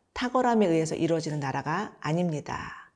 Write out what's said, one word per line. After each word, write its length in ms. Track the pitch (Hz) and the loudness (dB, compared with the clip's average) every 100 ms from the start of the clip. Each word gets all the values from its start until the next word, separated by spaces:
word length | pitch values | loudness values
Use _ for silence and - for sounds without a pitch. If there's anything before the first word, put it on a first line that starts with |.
| _ | _
탁월함에 540 | - 254 254 240 233 202 | -6 0 2 4 4 4
의해서 260 | 165 160 | 4 2
이루어지는 460 | 165 160 165 156 151 | 0 0 0 -2 -4
나라가 560 | 139 131 139 170 214 - | -2 -4 -2 -4 -4 -6
아닙니다. 840 | 143 165 180 151 - - - - - | -2 0 0 -2 -6 -8 -10 -14 -20